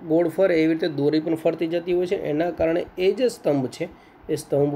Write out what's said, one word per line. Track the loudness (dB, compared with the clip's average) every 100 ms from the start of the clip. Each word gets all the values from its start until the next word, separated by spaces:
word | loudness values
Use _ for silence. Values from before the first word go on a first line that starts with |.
| 0
ગોળ | 2 2
ફરે, | 2 2 4
એવી | 2
રીતે | 2 -2 0
દોરી | 2 2 0
પણ | 0
ફરતી | 0 0 -2
જતી | -2 -2 -2
હોય | 0
છે. | -2 -2
એના | -2 -2
કારણે | 0 0 0 -4 0
એ | 0
જે | 2 0
સ્તંભ | 0 0 0 -2
છે, | -6 -10 -10 -20 -20 -6
એ | -6
સ્તંભ | -2 0 0